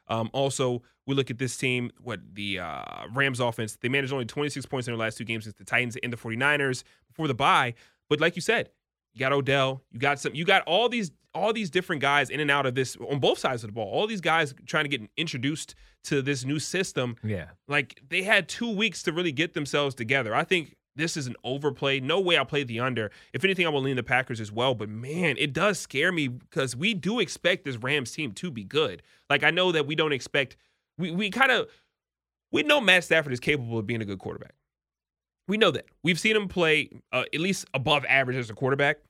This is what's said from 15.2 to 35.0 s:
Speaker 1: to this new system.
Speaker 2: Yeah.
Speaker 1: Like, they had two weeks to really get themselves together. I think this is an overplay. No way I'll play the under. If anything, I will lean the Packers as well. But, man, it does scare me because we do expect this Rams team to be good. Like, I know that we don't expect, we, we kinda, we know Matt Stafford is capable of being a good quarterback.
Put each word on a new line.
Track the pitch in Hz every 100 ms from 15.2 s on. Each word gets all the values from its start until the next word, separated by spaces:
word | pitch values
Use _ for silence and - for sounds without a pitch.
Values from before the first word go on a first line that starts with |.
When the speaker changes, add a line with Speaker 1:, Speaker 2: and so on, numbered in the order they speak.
| 160 139 131 156 - - - _ -
Speaker 1:
to | 147
this | 135 139 127
new | 151
system. | - 180 190 - 123 117
Speaker 2:
Yeah. | 107 101 82 - -
Speaker 1:
Like, | 143 135 - 139
they | 170
had | 190 214 185
two | - 233
weeks | 196 220 170
to | -
really | 160 180
get | 131 165 -
themselves | 139 147 143 123
together. | 113 139 113 113
I |
think | 165 185 147 _ _ -
this | 165 165
is | 127
an | 110
overplay. | - 135 147 127 139 135
No | 131 170
way | 185 165
I'll | 135
play | 147
the | 135 113
under. | 127 120 107 - -
If | 127
anything, | 190 185 170
I |
will | 147
lean | 135 131
the |
Packers | 117 127 131 117
as | 110
well. | 104 127 123
But, | 107
man, | 107 123 160 175 131
it | 147
does | 139 196 190
scare | - 135 165
me | 180 139
because | 123 - 170 135 120
we | 185
do | 214 165 240
expect | 180 - 175 190
this | 147 123
Rams | 123 147 123
team | - 147
to | 95 180
be | 120
good. | 98 143 147 87 - _ _
Like, | 143
I | 151
know | 165 185
that | 160 139
we | 156
don't | 156
expect, | 139 - 147 131 - _ _ _ -
we, | 175
we | 170 214
kinda, | 214 269 240 - - _ _ _ _ _ _ _
we | 131
know | 151 294
Matt | 214 185 165
Stafford | 165 147
is | 123
capable | - 147 117 113
of | 104
being | 117
a | 104
good | 98
quarterback. | - - - _ _ _ _ _